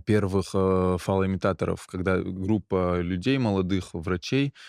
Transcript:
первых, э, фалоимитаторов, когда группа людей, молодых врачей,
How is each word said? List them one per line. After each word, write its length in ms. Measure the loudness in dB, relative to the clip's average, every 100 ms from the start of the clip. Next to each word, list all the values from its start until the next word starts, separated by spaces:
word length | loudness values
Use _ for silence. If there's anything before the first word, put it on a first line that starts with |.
| 2
первых, 460 | 2 2 0 0 0
э, 420 | 2 4 2 0
фалоимитаторов, 880 | 0 0 0 0 0 0 -2 -4 -6
когда 320 | -4 0 0
группа 760 | -2 -4 0 0 0 0 0 0
людей, 360 | 0 -2 0 0
молодых 540 | 2 0 0 -2 -2
врачей, 600 | -8 -4 -4 -2 0 -2 -4